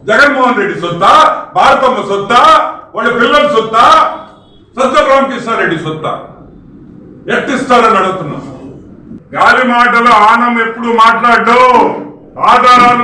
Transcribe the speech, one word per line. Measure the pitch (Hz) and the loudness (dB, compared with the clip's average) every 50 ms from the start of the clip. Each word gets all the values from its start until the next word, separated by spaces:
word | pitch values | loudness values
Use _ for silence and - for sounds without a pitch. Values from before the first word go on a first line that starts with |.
| - 196 | -4 -2
జగన్మోహన్ | 220 - 285 277 269 262 254 - - 202 | 2 2 2 2 2 0 0 0 0 -2
రెడ్డి | 196 - 160 156 170 | -4 -4 -6 -6 -6
సొత్తా? | 170 170 175 196 233 - - - - - - - - - | -8 -4 0 0 2 4 4 4 2 0 -4 -10 -6 -2
భారతమ్మ | 180 208 - - - 262 247 214 208 - - | 0 2 2 2 2 0 -2 -2 -2 -4 -4
సొత్తా? | 202 196 196 - - 254 302 320 311 302 - - - - - - - | -4 -6 -2 0 0 2 4 4 4 2 2 -2 -8 -12 -18 -12 -10
వాళ్ళ | 208 240 240 247 233 | -4 -4 -4 -2 -2
పిల్లల | - 269 294 294 - - - | -2 0 0 0 0 0 0
సొత్తా? | 220 - - 220 233 - 302 330 - - - - - - - - - _ _ _ - - _ - | -2 -2 -2 0 2 2 4 4 2 0 -2 -4 -10 -16 -20 -20 -20 _ _ _ -20 -20 _ -6
సజ్జల | 240 262 262 294 302 277 269 269 | -4 -4 0 0 0 2 2 2
రామకృష్ణారెడ్డి | 269 269 262 240 - - 226 - 180 175 165 165 147 - | 0 0 -2 -4 -8 -6 -6 -4 -4 -2 -4 -4 -6 -6
సొత్తా? | 156 156 - - 131 - - - - - - - - - - - - - - - - - - - - - - - - 233 | -8 -10 -8 -8 -8 -8 -8 -12 -18 -20 -20 -20 -20 -20 -20 -20 -20 -20 -20 -20 -20 -20 -20 -20 -20 -20 -18 -8 -4 -4
ఎట్టిస్తారని | - - - 269 - - - 254 240 226 233 - 190 | -4 -2 -4 -6 -6 -2 0 2 2 2 2 2 0
అడుగుతున్నా. | 190 190 190 185 165 139 127 139 135 139 - - 139 - - - - - - - - - - - - - - | -2 -4 -6 -8 -10 -12 -12 -14 -14 -16 -18 -18 -18 -20 -20 -20 -20 -20 -20 -20 -20 -20 -20 -20 -20 -12 -4
గాలి | - 254 - 254 262 254 233 233 | 0 2 2 2 2 0 0 2
మాటలు | 240 247 247 233 233 233 240 226 214 - 190 | 2 2 2 2 2 2 4 4 4 4 4
ఆనం | 233 240 240 240 233 233 226 | 2 2 0 -2 -2 -2 -4
ఎప్పుడు | 226 - 233 233 233 226 226 226 | -6 -6 -8 -6 -4 0 2 2
మాట్లాడు, | 233 233 226 247 240 233 226 - 226 240 247 254 247 233 - - - - - - - - - - - - - - - | 2 2 2 2 0 0 2 2 0 2 4 4 4 4 2 2 0 -4 -8 -12 -14 -18 -20 -20 -20 -10 -4 0 2
ఆధారాలు | 240 247 262 247 247 247 240 240 240 240 | 2 4 4 4 4 4 4 4 2 0